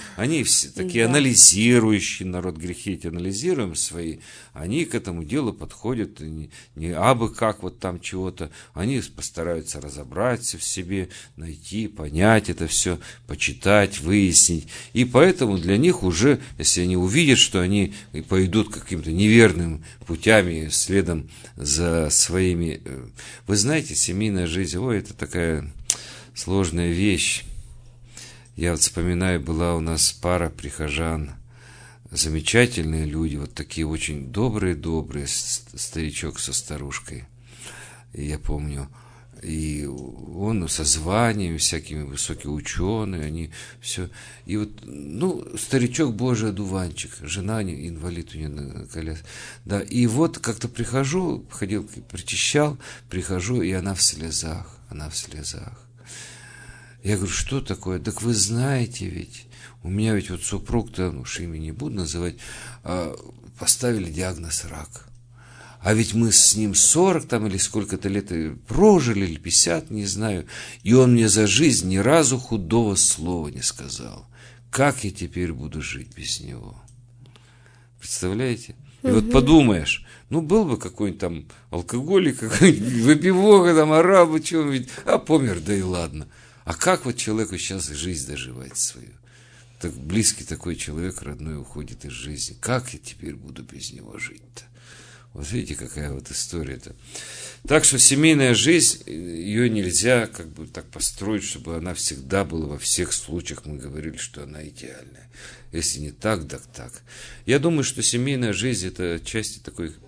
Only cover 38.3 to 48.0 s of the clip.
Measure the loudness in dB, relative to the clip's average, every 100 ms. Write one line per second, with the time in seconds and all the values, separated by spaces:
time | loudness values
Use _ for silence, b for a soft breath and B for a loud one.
38.3 | -6 -4 -4 -4 -8 -10 b b b b
39.3 | -16 -8 -6 -4 -6 -8 -10 -12 -14 -12
40.3 | -6 -2 -2 -2 -2 0 0 0 2 2
41.3 | 2 -2 -2 -2 -2 -6 -10 -8 -6 -6
42.3 | -8 -6 -6 -6 -4 -2 -2 -4 -6 -6
43.3 | -8 -8 B B B -10 -8 -8 B B
44.3 | B B -6 -6 -10 -16 -14 -10 -4 -4
45.3 | -4 -8 -10 -2 2 2 2 0 0 0
46.3 | 0 0 -2 -2 -2 -4 -6 -10 -12 -8
47.3 | -6 -4 -4 -4 -6 -10 -8